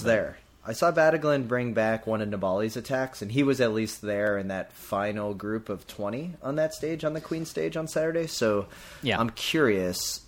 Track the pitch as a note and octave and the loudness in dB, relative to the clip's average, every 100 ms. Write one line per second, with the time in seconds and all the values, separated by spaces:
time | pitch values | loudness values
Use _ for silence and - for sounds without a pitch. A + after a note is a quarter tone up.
0 | A2 G#2+ D2+ - - _ A2 A#2 E3+ E3 | 2 2 0 -8 -20 _ -8 2 4 6
1 | D#3 D#3 D3+ C#3 A#2 B2 A#2+ A2 A2 A2+ | 6 6 4 2 2 0 0 2 2 2
2 | A2 A2 G#2 G2+ F#2+ G2 A2 A#2 - C3 | 0 -2 -2 -2 0 0 0 -4 -4 -2
3 | C3 - G2+ C3 C#3 B2+ A#2 A2 G#2+ - | -2 -6 -2 2 4 4 4 2 -2 -4
4 | G#2 G2+ G#2 G2+ F#2+ F#2+ - - - G2 | -2 0 2 0 -2 -4 -6 -10 -4 -2
5 | G#2 G#2 G#2 G2 G#2 A2 A2 F#2 - - | 0 -2 -4 -4 -4 -4 -4 -8 -8 -6
6 | G2+ B2 F3 D#3+ C3 D3+ D#3 - D#3 E3 | -6 -4 -8 -8 -4 0 -2 -2 -6 -2
7 | D3+ D#3 - E3 D#3+ D#3+ D#3+ D#3+ D#3+ D#3+ | -4 -4 -6 -6 -4 -4 -4 -4 -4 -2
8 | D#3+ E3 D#3+ - A2 G#2 G2 - - - | 0 0 -2 0 2 2 0 -10 -18 -6
9 | B2+ G#2 A#2 - - D#3+ B2+ G2 F2+ F#2 | 0 2 0 -2 0 4 4 4 0 -2
10 | - - | -4 -6